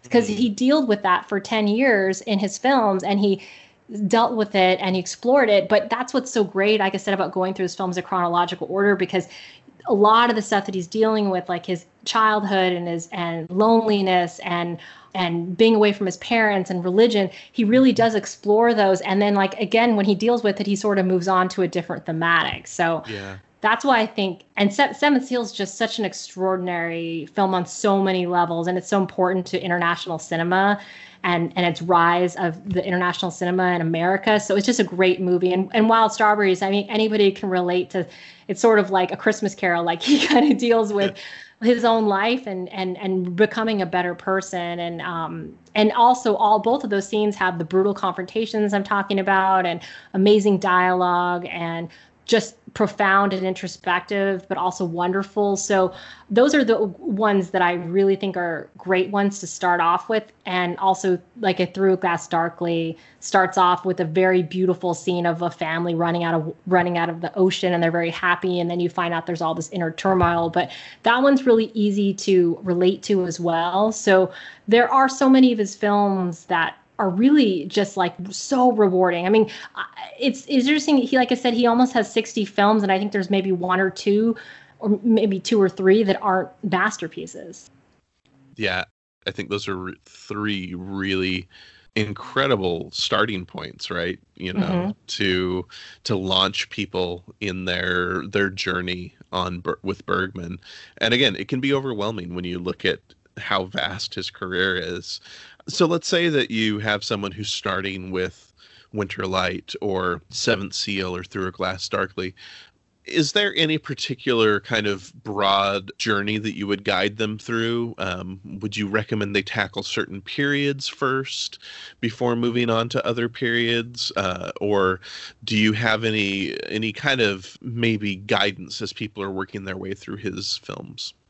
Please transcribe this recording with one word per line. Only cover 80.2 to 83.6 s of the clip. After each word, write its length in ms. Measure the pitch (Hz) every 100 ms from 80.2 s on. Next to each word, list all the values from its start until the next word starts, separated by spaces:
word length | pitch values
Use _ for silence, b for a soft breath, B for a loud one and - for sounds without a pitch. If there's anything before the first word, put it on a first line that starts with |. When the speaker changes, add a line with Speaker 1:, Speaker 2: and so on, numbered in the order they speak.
| 262 - -
Speaker 1:
it's 180 | 277 254
interesting. 300 | 302 294 285
He, 180 | 247 262
like 160 | 247
I 40 | 247
said, 180 | 247
he 120 | 240 240
almost 280 | 233 254
has 180 | 254 202
sixty 320 | 226 220 -
films, 400 | 202 - 202 220
and 80 | 196
I 80 | 190
think 140 | 208
there's 160 | 202 180
maybe 240 | 196 190
one 260 | 180